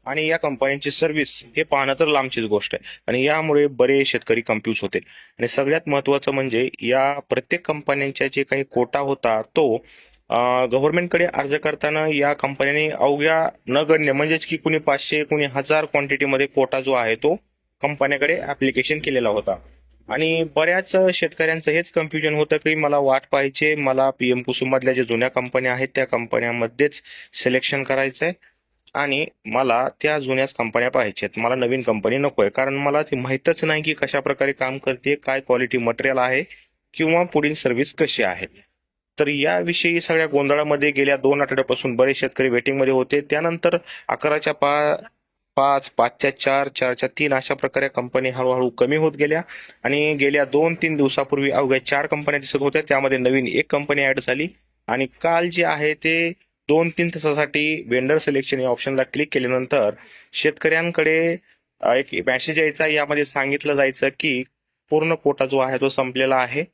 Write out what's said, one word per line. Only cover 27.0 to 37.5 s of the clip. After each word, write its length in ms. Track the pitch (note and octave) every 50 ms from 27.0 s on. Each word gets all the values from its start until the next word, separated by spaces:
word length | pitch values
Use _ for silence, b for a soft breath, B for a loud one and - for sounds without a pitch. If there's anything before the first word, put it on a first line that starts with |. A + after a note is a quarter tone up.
| B B B B B B -
सिलेक्शन 480 | - - C3 B2+ C3 - - - C#3 C3+
करायचं 440 | C3 C3+ C3+ C3+ C3+ C3 - D3+
आहे 80 | E3 F3+ b b b b b _ _ _ _ _ _ -
आणि 320 | C#3+ C#3+ C#3+ C3+ C#3 D#3 - - _ -
मला 440 | A2 A2 B2 C3+ B2+ A#2 A#2 C3 C#3 - - -
त्या 160 | D3+ D3+ D3+
जुन्याच 360 | C3+ B2+ C3+ C3 C3+ C3+ -
कंपन्या 360 | - A#2 A2+ G#2 A#2+ A#2+ B2+
पाहिजेत, 380 | - C3 A#2+ G#2 F#2+ - - G2+ -
मला 180 | A2 A2+ A#2 B2+
नवीन 280 | C3 B2 A#2+ B2+ C3 A#2+
कंपनी 340 | - A2 A2 F#2+ A2 A#2
नकोय, 320 | C3+ C#3 C#3 - - G#2 G2+
कारण 260 | - - C3 C3+ C#3
मला 280 | C#3 C#3+ C#3+ C#3+ D3+ D#3
ती 140 | - D3
माहीतच 480 | B2+ B2+ B2+ C3 C3+ - - E3 - -
नाही 180 | D#3 D#3 D#3 D3+
की 120 | D#3 D3+
कशा 260 | - - C3+ - C#3+
प्रकारे 320 | C3+ C#3+ C#3 - C3 C#3 C#3
काम 260 | - C3+ C3 C3 C#3
करते, 360 | - C#3 C3 B2 - C#3 C#3+
काय 260 | C#3+ - - C3+ C3+
क्वालिटी 380 | - - B2 B2 B2+ A#2+ - B2+
मटेरियल 400 | A#2 A#2 A#2 - - C3+ C3+ C3
आहे 240 | B2 B2+ C3 C3+ F3 B B B B B _ _ _ _ -
किंवा 280 | - D#3+ D#3+ E3 E3+ F3+
पुढील 320 | F3 - D#3 D3 D3